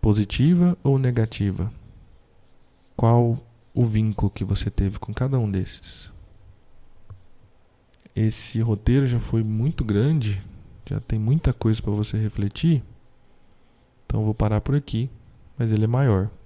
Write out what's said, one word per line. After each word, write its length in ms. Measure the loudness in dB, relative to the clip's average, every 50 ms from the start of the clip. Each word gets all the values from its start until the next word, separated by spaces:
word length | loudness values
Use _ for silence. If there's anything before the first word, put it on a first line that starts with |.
Positiva 760 | 4 4 4 4 2 -2 0 2 4 4 4 4 4 2 2 0 0
ou 160 | 0 0 2
negativa? 720 | 2 0 0 0 -2 -2 -2 -2 -2 -2 -2 -2 -4 -6 -6 -12 -20 -20 -20 -20 -20 -20 -20 -20 -20 _ _ _ -20 -20 -20 -20 _ _ _ _ _ _ _
Qual 440 | 0 2 4 4 4 4 2 0 -2 -6 -14 _ _ _ _ _
o 100 | 0 0
vínculo 440 | 2 2 0 0 0 0 0 -2 -2
que 140 | -2 -4 -4
você 260 | -2 -2 -2 -2 -4
teve 280 | -2 0 -2 -2 -2 -6
com 160 | -10 -10 -6
cada 240 | -4 -2 0 0 0
um 100 | 0 0
desses? 600 | -2 -2 -4 -4 -8 -16 -18 -16 -16 -16 -16 -18 -20 -20 -20 -20 -20 -20 -20 -20 -20 _ _ -20 -20 -20 -20 -20 -20 -20 -20 -20 -20 -20 -20 -20 -20 -20 -20 -20 _ _ _ _ _ _ _ _ _ _ _ -12 _
Esse 440 | 0 0 0 0 -4 -10 -6 -4 -2
roteiro 460 | 0 0 0 0 2 2 2 4 2
já 140 | 2 0 -2
foi 240 | -2 -2 -2 -2 0
muito 400 | 0 -2 -2 -2 -2 -2 -2 -2
grande, 580 | 0 2 2 2 2 2 0 0 -2 -4 -4 -6 -12 -18 -20 -20 -20 -20 -20 -10
já 140 | -6 -6 -6
tem 180 | -4 -4 -4
muita 360 | -2 0 2 0 2 2 0 0
coisa 280 | 2 0 0 0 0
pra 120 | -2 -4 -2
você 260 | -2 -2 -2 -2 -2
refletir, 640 | -2 -2 -2 -4 -4 -4 -4 0 2 2 2 2 0 -6 -18 -20 -20 -20 -20 _ _ -20 -20 _ -20 -20 -20 _ -20 _ _ _ _ _ _ _ _
então 160 | _ -2 0
eu 40 | 0
vou 100 | 0 0
parar 260 | 0 0 0 2 0
por 140 | 0 0 -2
aqui, 340 | -2 -2 -2 -4 -4 -4 -4 -8 -14 -20 -20 -20 -20 -20 -20 -8
mas 140 | -4 -2 0
ele 140 | 2 2 2
é 20 |
maior. 420 | 2 2 2 2 4 4 2 2 -2 -6 -12 -20